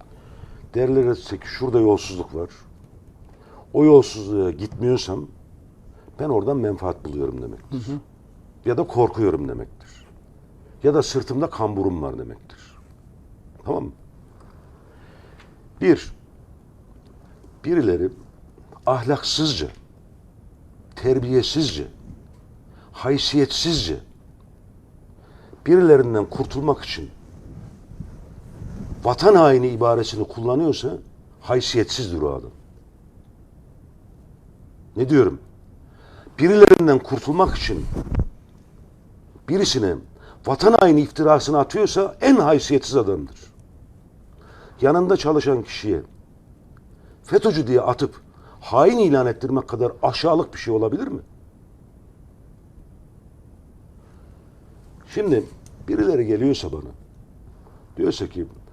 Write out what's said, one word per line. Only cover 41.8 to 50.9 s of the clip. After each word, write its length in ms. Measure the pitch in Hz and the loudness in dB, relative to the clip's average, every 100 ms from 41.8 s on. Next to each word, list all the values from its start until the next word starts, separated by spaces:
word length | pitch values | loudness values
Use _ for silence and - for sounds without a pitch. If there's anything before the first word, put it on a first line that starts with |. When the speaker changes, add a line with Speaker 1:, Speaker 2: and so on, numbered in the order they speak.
| 202 190 196 - | 0 0 -2 0
Speaker 1:
en 160 | 269 254 | 4 4
haysiyetsiz 600 | 151 147 - 139 - 131 | 4 2 2 -2 0 0
adamdır. 400 | 98 90 71 - - - - - - - - - - - - - - - | 0 -2 -6 -16 -20 -20 -20 -20 -20 -20 -20 -20 -20 -20 -20 -20 -20 -2
Yanında 360 | 131 170 185 190 | 2 2 2 0
çalışan 460 | 147 151 127 127 | 0 0 0 -2
kişiye 380 | 101 - 107 80 - - - - - - - - - - - - | -4 -8 -6 -6 -6 -20 -20 -20 -20 -20 -20 -20 -20 -20 -20 -20
fetÖ'cü 420 | - 196 220 156 117 | 0 2 2 0 2
diye 140 | 127 | 2
atıp 400 | 92 123 139 - - - - - | 2 -2 -4 -6 -20 -20 -20 -20
hain 380 | - 120 170 240 | -2 2 4 4
ilan 280 | 190 135 123 | 4 4 2
ettirmek 420 | 113 131 131 - | -2 -4 -4 -4
kadar 240 | 113 120 - | -4 -4 -2
aşağılık 520 | 127 - 165 165 - | -4 0 0 0 -2
bir 40 | - | -6
şey 160 | - | -4
olabilir 340 | 110 110 | -2 -2